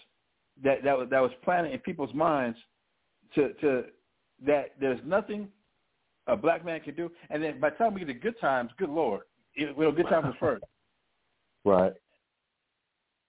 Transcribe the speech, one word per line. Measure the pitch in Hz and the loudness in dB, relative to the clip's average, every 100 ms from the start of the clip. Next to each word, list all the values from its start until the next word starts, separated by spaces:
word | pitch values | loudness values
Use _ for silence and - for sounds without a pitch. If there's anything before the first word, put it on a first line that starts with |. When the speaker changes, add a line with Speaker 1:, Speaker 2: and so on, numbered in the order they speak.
| _ _ _ _ _ _ | _ _ _ _ _ _
Speaker 1:
that, | 135 135 | 0 2
that | 135 135 | 2 0
was, | 123 | 0
that | 135 | 2
was | 127 - | 2 0
planted | - 180 160 | -2 0 0
in | 127 | -6
people's | - 170 139 | -8 -6 -6
minds | 131 165 147 120 117 - _ _ _ _ _ _ | 0 0 2 -2 -6 -14 _ _ _ _ _ _
to, | - 131 | 0 0
to, | - 147 127 - - _ _ _ _ 135 | 0 0 0 -2 -12 _ _ _ _ 0
that | 147 127 135 | 0 0 -4
there's | 135 123 | -2 -2
nothing | 127 196 196 208 202 _ _ _ _ _ _ _ - | -2 -2 -2 -8 -10 _ _ _ _ _ _ _ -2
a | 113 | 0
black | 147 170 | 2 0
man | 170 160 | -2 -8
can | 156 | -8
do. | 143 170 - - | -8 -8 -10 -8
And | 151 | -4
then | 156 131 | -4 0
by | 147 | -2
the | 147 | 2
time | 226 | 0
we | 202 | 0
get | 160 | -8
to | |
good | 120 190 233 | -6 -6 -2
times, | 156 131 120 - | 0 0 -2 -4
good | 180 | -4
Lord, | 165 135 98 - _ _ | -2 -2 -2 -8 _ _
it, | 139 147 135 | -8 -6 0
well, | 156 | 0
good | 147 175 | 2 2
times | 170 147 | 2 0
was | - | -2
first. | 165 113 - | -2 -2 -6
Speaker 2:
<laughs> | _ _ _ _ _ _ _ _ _ | _ _ _ _ _ _ _ _ _
Right. | 101 92 92 - _ _ _ _ _ _ _ _ _ _ _ _ | 4 4 4 0 _ _ _ _ _ _ _ _ _ _ _ _